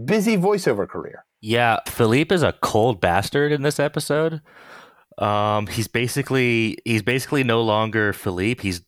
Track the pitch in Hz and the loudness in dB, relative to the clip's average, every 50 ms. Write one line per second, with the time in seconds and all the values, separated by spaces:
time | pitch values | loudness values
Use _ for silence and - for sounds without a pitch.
0 | 113 135 208 220 190 233 220 185 170 202 208 202 - 170 120 101 90 - - 87 | -2 0 0 2 2 2 2 2 2 2 0 2 2 0 0 0 -2 -4 -6 -10
1 | 73 - - - - _ _ _ - 107 113 120 120 117 110 - - - - - | -10 -12 -16 -18 -20 _ _ _ -4 0 2 2 4 4 2 0 -2 -6 0 2
2 | 120 110 117 139 165 - 202 175 143 92 - - - - - 110 110 127 113 90 | 2 4 4 4 4 2 2 2 2 0 0 -2 -4 0 2 2 2 2 0 0
3 | - 90 85 95 98 - - 143 147 147 147 143 135 147 143 - 143 151 - 151 | 0 2 2 2 0 0 0 0 0 0 0 0 0 -2 0 0 -2 -2 -2 -4
4 | 147 - 147 151 160 160 160 151 - _ - - - - - - - - _ _ | -4 -2 -2 0 0 -2 -4 -6 -12 _ -20 -20 -20 -20 -20 -20 -20 -20 _ _
5 | _ _ - - 101 104 104 104 104 104 104 107 104 90 - 117 110 - - 117 | _ _ -8 -4 -2 0 0 0 0 0 0 0 -2 -4 -4 -6 -6 -4 -2 -2
6 | 123 117 - 143 135 - 131 135 127 120 117 113 113 107 - - - 117 117 107 | -2 -2 -2 -4 -4 -2 0 0 2 2 2 2 0 0 -2 -6 -4 -2 -2 0
7 | 98 123 120 131 123 - 151 143 131 120 113 117 113 110 104 107 110 110 104 110 | 0 0 -2 -2 -2 -2 -2 0 2 2 2 2 2 2 2 0 0 0 0 0
8 | 107 104 95 - - 104 90 90 95 110 123 - - 98 90 87 - | 0 0 -2 -2 -4 -4 -2 0 -2 -2 -2 -2 -4 -4 -4 -6 -8